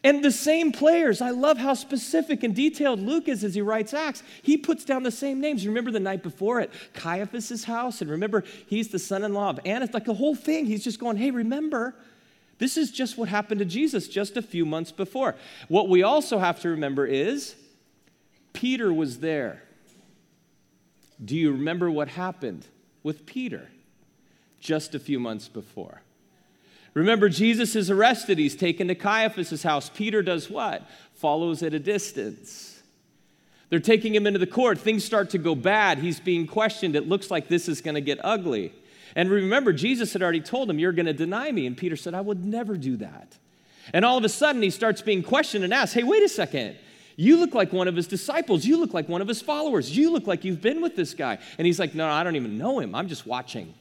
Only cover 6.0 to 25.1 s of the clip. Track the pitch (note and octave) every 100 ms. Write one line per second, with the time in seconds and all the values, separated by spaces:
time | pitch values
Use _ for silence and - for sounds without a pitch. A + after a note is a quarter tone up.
6 | F#3+ F#3+ F3 - G3 A#3+ F#3 - - -
7 | E3 F3+ G3+ A#3+ - A3+ - A#3 B3 A#3
8 | D#3+ D#3 G#3 G#3 - - - G#3+ A3 F#3
9 | - G3 G#3 G3+ G3+ C3 F#3 A3+ B3 A3+
10 | A#3 G#3 C#4+ C#4 - D#4+ B3+ G#3+ A#3+ -
11 | A#3+ G#3 C4+ B3 A3+ C#4 D#4 C4 A#3 -
12 | - _ _ _ _ _ C4 D#4+ D4 -
13 | B3+ - G#3 G#3 G#3 G#3 F#3+ G3 D#4 A3+
14 | - F#3+ G#3 A#3+ - E3+ D#3 D#3 D#3+ -
15 | F#3+ C4 C4 - - - - F3 F#3+ F3+
16 | G3 D4 - G#3+ F3+ E3+ F3 D#3 C#3+ C#3
17 | C3 C3+ F3 C#4+ - - - _ _ _
18 | _ _ _ _ _ - B3 C4 G#3+ D#3+
19 | D3 B2 D#3+ D3+ A#2 D2+ - _ _ _
20 | _ _ _ _ _ _ _ _ _ _
21 | _ - G#2+ D3+ D#3 C3 D3+ F3 F3 D3+
22 | C#3+ F3 F#3 F3+ B2+ E2+ - _ _ _
23 | D3 D3+ - B3+ B3+ G#2+ - _ _ _
24 | _ _ _ _ _ _ - D#3 D3+ C#3+
25 | -